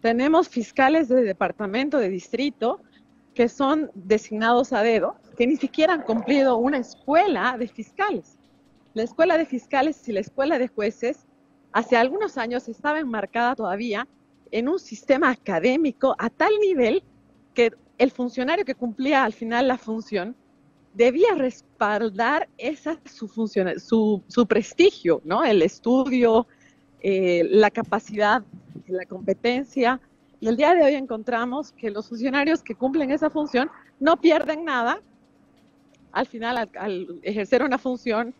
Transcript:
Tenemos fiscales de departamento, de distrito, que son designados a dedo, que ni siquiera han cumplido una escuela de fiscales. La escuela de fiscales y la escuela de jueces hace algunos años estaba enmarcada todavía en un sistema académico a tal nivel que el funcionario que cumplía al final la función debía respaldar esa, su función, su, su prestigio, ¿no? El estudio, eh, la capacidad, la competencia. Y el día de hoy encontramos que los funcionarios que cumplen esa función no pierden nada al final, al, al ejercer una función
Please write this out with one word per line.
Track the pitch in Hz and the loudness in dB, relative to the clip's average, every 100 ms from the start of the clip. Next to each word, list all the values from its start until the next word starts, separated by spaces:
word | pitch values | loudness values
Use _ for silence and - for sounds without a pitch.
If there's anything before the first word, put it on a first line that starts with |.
Tenemos | 233 233 277 320 359 | 0 2 2 2 2
fiscales | - 220 - 262 320 269 | -4 -6 2 2 4 2
de | 254 | 2
departamento, | 226 185 185 - 208 220 285 285 | 2 0 -4 -4 -6 -4 -2 0
de | 196 | 0
distrito, | 185 - 233 285 - 226 339 _ _ _ _ _ | -4 -8 -4 -4 -2 -4 -4 _ _ _ _ _
que | - 233 | -2 -2
son | - 269 311 294 202 | 2 0 0 -2 -10
designados | 185 214 - 214 226 240 254 | -2 -2 -2 -4 2 2 2
a | 240 | 0
dedo, | 226 220 180 - _ - | 2 2 0 -6 _ -2
que | 240 | 0
ni | 294 | 0
siquiera | 277 - 311 | -2 0 2
han | 339 | 2
cumplido | - 226 - 285 269 240 | -2 -4 0 2 2 2
una | 247 285 | 0 -2
escuela | 233 - - 311 403 240 226 247 | -6 -12 0 2 2 0 -2 -4
de | 233 | -8
fiscales. | - 214 - 415 262 - _ _ _ _ _ _ | -10 -18 -6 -4 -4 -8 _ _ _ _ _ _
La | - | -6
escuela | 233 - 339 320 | -6 0 2 2
de | 320 | 0
fiscales | 247 _ 277 294 294 - | -6 _ 0 0 -2 -6
y | |
la | 202 | -6
escuela | 214 - 277 302 | -6 -4 -2 0
de | 247 | -2
jueces | - 208 208 233 302 _ _ _ _ _ | -2 -4 -4 -6 -6 _ _ _ _ _
hace | 214 226 240 | -4 2 2
algunos | 254 370 415 - | 2 0 -6 -6
años | 226 247 254 | -6 -6 -8
estaba | 220 294 302 | -8 -4 -4
enmarcada | 285 226 196 226 240 262 | -4 -6 -4 -2 -2 -2
todavía | 208 196 240 202 254 _ _ _ _ | -4 -4 -4 -6 -8 _ _ _ _
en | 214 247 | -4 -2
un | 370 | -4
sistema | - 214 - 269 302 | -6 -18 0 2 2
académico | 254 - 175 220 262 311 - 269 - | 0 -2 0 2 2 0 0 0 0
a | 226 | -4
tal | _ 339 427 | _ 2 2
nivel | 415 330 233 349 - _ _ _ _ - | 2 2 2 0 -4 _ _ _ _ 0
que | 233 - _ _ | 0 0 _ _
el | 254 | 0
funcionario | - 247 233 254 359 392 | 0 -6 -4 -2 -2 -2
que | 262 | -4
cumplía | 240 208 262 277 | -6 -4 0 2
al | 247 | 0
final | - 226 240 262 | -2 -4 0 0
la | 247 | 0
función | - 220 214 202 190 254 _ _ _ _ _ | -4 -10 -6 -6 -6 -12 _ _ _ _ _
debía | 196 240 262 466 359 | 2 2 4 2 4
respaldar | 254 - _ _ 208 208 226 190 233 302 - - | -2 -4 _ _ -2 0 -4 -2 0 0 -4 -8
esa, | 240 302 302 320 - | -8 -6 -8 -10 -12
su | - 214 | -14 -12
función, | - 220 214 185 170 | -6 -4 -2 -2 -4
su, | - 226 214 202 - | 0 2 2 0 -2
su | - 233 | 0 2
prestigio, | - 208 - 370 - 175 156 151 | 2 0 0 0 0 -2 -2 0
¿no? | 196 | -2
El | 302 202 | 2 2
estudio, | 165 - 226 254 262 254 233 226 240 _ _ _ _ _ | 2 -2 0 0 2 2 4 2 0 _ _ _ _ _
eh, | - 190 180 175 165 | -2 0 2 2 4
la | 208 208 | 4 4
capacidad, | 233 - 226 - 208 208 233 208 - - - - | 0 -4 -4 -4 -2 0 0 -4 -20 -20 -20 -8
la | 185 180 | -8 -8
competencia. | 185 190 196 233 247 277 - 233 254 _ _ _ _ | -10 -6 -2 -2 -4 -6 -2 0 -2 _ _ _ _
Y | 220 | -4
el | 233 | 2
día | 294 | 4
de | 349 | 6
hoy | 285 | 4
encontramos | 285 262 220 220 233 247 262 302 | 2 -4 -8 -4 -4 -4 -6 -10
que | _ 226 | _ -8
los | 202 214 | -8 -10
funcionarios | 233 262 269 285 320 | -6 -4 0 0 0
que | - | -4
cumplen | 214 262 294 269 | -6 -2 -2 -2
esa | 302 302 | -2 -2
función | 311 302 240 285 - _ _ | -2 -2 -2 -2 -8 _ _
no | 285 339 | 0 4
pierden | 330 311 294 311 330 | 4 2 0 -4 -4
nada | 254 233 359 _ _ _ _ _ _ _ _ _ _ _ | -2 -2 -4 _ _ _ _ _ _ _ _ _ _ _
al | - 254 | -6 -6
final, | 233 226 240 | -6 -4 -4
al, | 220 - | -6 -8
al | 208 180 180 175 | -8 -6 -8 -10
ejercer | - 208 196 247 | -8 -6 0 2
una | 277 247 | 2 -2
función | 262 254 247 220 240 - | -4 -6 -2 -2 -4 -8